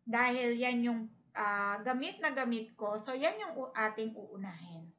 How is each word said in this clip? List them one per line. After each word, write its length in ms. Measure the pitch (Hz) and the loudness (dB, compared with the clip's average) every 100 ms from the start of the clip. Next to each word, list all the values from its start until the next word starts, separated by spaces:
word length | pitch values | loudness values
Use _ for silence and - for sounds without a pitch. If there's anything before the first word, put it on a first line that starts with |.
dahil 560 | - 233 247 247 240 240 | 2 4 4 4 2 2
yan 240 | 247 240 | 2 4
yung, 180 | 240 233 226 - _ 214 | 2 2 -2 -12 _ -2
ah, 400 | 208 202 202 208 | 0 2 2 0
gamit 320 | 233 254 320 392 | 0 0 -2 -2
na 80 | 320 | -2
gamit 400 | 269 247 226 220 | 0 0 0 -4
ko, 240 | - 214 214 | -4 -2 -2
so 160 | 220 | -4
yan 240 | 262 311 427 | 0 0 0
yung 160 | 392 | -6
u-, 200 | 311 254 - | -6 -4 0
ating 400 | 214 214 220 214 | 0 0 -4 -6
uunahin. 720 | 208 196 190 170 170 165 165 | -12 -10 -10 -10 -14 -14 -16